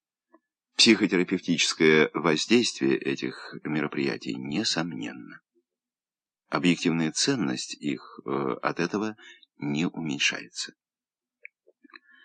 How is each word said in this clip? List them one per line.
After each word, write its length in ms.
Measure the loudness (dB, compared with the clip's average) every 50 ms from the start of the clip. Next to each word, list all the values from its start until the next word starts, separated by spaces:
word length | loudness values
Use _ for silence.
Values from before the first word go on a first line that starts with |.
| _ _ _ _ _ _ _ _ _ _ _ _ _ _ _
Психотерапевтическое 1300 | 2 6 6 6 6 4 2 2 2 2 2 0 -4 0 0 0 0 2 0 2 4 6 6 8 6 6 4 2
воздействие 840 | 0 2 2 2 2 2 4 4 4 4 2 -2 -2 0 0 0 0
этих 580 | 0 -4 -4 -4 -4 -8 -8 -10 -14 -16 -14 -10 -6
мероприятий 680 | -4 -2 -2 -2 -2 -2 -2 -2 -2 -2 -4 -6 -8 -8
несомненно. 1040 | -8 -6 -4 -4 -2 -2 0 0 -2 -2 -4 -4 -8 -8 -10 -10 -14 -16 -16 -18 -20 _ _ _ _ _ _ _ _ _ _ _ _ _ _ _ _ _ _ _ _ _ -4
Объективная 600 | -2 2 4 4 2 4 2 0 2 2 0 0
ценность 640 | 0 0 0 0 0 0 0 -2 -2 -4 -6 -10 -10
их, 440 | -8 -4 -4 -4 -6 -8 -16 -18 -14 -8
э, 40 | -6 -4 -2 -2 -2 -4 -2
от 180 | -4 -4 -2 -2
этого 360 | -2 -2 0 -2 -2 -4 -6 _ -16 -20 -20 _ _ _ _ -8
не 280 | -6 -4 -2 0 -2
уменьшается. 880 | -2 -2 -4 -6 -4 -4 0 0 -2 -2 -2 -10 -12 -12 -12 -12 -12 -12 _ _ _ _ _ _ _ _ _ _ _ _ _ _ -20 _ _ _ _ _ _ _ -20 -20 -20 _ _ -20 -20 -20